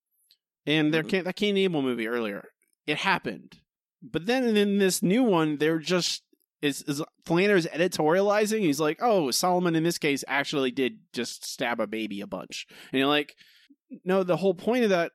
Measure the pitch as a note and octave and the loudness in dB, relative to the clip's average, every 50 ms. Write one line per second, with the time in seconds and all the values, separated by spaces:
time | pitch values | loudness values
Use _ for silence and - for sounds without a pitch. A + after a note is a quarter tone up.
0 | _ _ _ _ _ _ _ _ _ _ _ _ - C#3+ D3+ D#3+ D3+ D3+ D#3+ D#3+ | _ _ _ _ _ _ _ _ _ _ _ _ -4 0 2 2 2 2 2 0
1 | D#3 - G3 F#3 E3 F#3 - - G#3 G#3 G3 G3 F#3+ F#3 E3 D3 C3+ B2+ A#2+ A#2 | 0 0 -2 -2 -2 -4 -4 -2 0 0 2 2 2 2 2 0 0 0 -2 -2
2 | A2 A2 A#2+ A#2+ A2+ G#2 G2+ - - - _ _ _ _ _ _ _ D3+ D3+ - | -2 -2 -2 -2 -2 -4 -6 -8 -12 -16 _ _ _ _ _ _ _ -6 -4 -2
3 | - G3 F3+ - - A#2+ F#2 B1+ B1+ - - - _ _ _ _ _ _ _ _ | 0 0 0 0 -2 -6 -10 -10 -12 -20 -20 -20 _ _ _ _ _ _ _ _
4 | C#3+ A2+ A#2+ D3+ E3 A3 B3 C4 B3 A#3 G#3+ G#3 G#3 G#3 G3 G3+ G3 F#3 F#3 - | -10 -6 -6 -4 -2 0 0 0 2 2 2 2 2 2 2 2 2 2 2 0
5 | - E3+ G3 B3+ C4 A3+ F3+ E3 D#3+ D#3 D3+ C#3 D3+ D#3+ E3 D#3+ D3 D#3 F#3 F3 | 0 2 2 4 4 4 4 4 2 2 0 0 0 0 0 0 -2 -2 0 0
6 | E3+ - - - _ _ _ _ _ _ _ _ D3 C#3+ C3+ - - D#3 C#3 C#3+ | 0 -2 -4 -8 _ _ _ _ _ _ _ _ -4 -4 -4 -4 -4 -6 -6 -6
7 | E3 - _ _ - - E3 F3 G3 G#3 G#3 F3+ D#3+ - C3 D3+ F3+ F3+ - - | -6 -10 _ _ -4 0 2 2 4 4 4 2 2 0 0 0 0 0 0 0
8 | D#3 D3+ E3+ F#3+ G3 G#3 G3+ G#3+ A3 G3+ A3 A3 G3 D3+ C#3 D3+ D#3 D3+ E3 - | 2 2 4 4 4 2 2 2 2 0 0 0 2 2 2 2 0 -2 0 0
9 | A#3+ B3 G#3+ F#3 D3+ B2 - - F3+ F3+ F3+ F3+ F3+ E3+ E3 D#3+ D#3+ E3+ E3 - | 0 2 2 2 2 0 0 0 0 2 2 2 2 2 2 2 0 0 -2 0
10 | - D3 C#3 C3 - - C3 C#3 C#3 - D#3+ C#3+ C3+ B2+ A#2+ C3+ C3 A#2+ A2 - | 0 -2 -2 -2 -2 -2 -2 -2 -2 -2 -2 -2 -2 0 0 0 -2 -2 -2 -8
11 | _ _ - B2 A#2 - - - - - - - B2+ A#2+ A#2 A2+ A2 G#2 G#2+ A2+ | _ _ -8 -8 -8 -8 -8 -12 -14 -12 -8 -6 -4 -4 -2 -2 -4 -4 -4 -6
12 | A2 G#2 G2+ G2 G2+ G2+ F#2+ F2+ - - - - - - - - - - - C3+ | -6 -6 -6 -8 -10 -10 -10 -10 -10 -12 -14 -14 -16 -16 -20 -20 -10 -4 0 0
13 | C3+ C#3+ D3 D3 D3+ - - - - _ _ _ _ _ _ _ _ - B3+ - | 2 2 2 0 -2 -4 -10 -20 -20 _ _ _ _ _ _ _ _ -20 -18 -8
14 | - F3+ F#3 G3 F#3+ F3+ E3 D3+ F#3+ G3 F3 F3 - G#3 B3 B3+ A#3 G3+ F#3 E3+ | -4 0 0 0 2 0 0 0 0 0 -2 0 -2 0 0 2 2 2 2 2
15 | E3 - | 0 -2